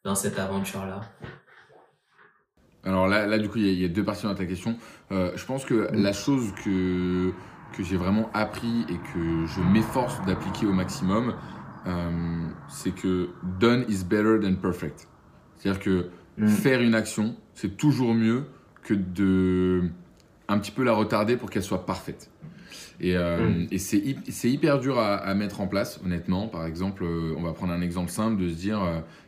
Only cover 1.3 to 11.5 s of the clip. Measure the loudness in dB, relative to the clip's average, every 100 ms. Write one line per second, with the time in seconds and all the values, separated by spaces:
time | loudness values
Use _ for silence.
1.3 | -16 _ -20 -20 -20 _ _ _ _ -20
2.3 | _ _ _ _ _ 0 2 4 4 2
3.3 | 2 0 2 2 2 2 0 -2 -2 -4
4.3 | -4 -4 -4 -4 -6 -8 -20 -6 -2 -2
5.3 | -4 -6 -6 0 0 2 2 2 2 0
6.3 | 0 0 -4 -2 0 2 0 0 0 -2
7.3 | -4 -12 -20 -14 -8 -2 0 2 2 0
8.3 | -2 -2 -4 -2 -2 -2 -4 -6 -4 -2
9.3 | 0 -2 0 4 4 4 0 -2 -2 -2
10.3 | -2 -2 -2 2 2 0 -2 0 2 0
11.3 | -4 -10